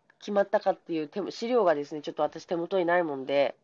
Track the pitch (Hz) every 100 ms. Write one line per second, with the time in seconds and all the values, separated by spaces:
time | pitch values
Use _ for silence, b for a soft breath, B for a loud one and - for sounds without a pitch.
0 | _ _ - 202 202 208 196 180 - 165
1 | 151 - 175 - 233 247 185 151 143 151
2 | 147 156 151 165 - 175 170 196 170 175
3 | 165 139 131 143 139 -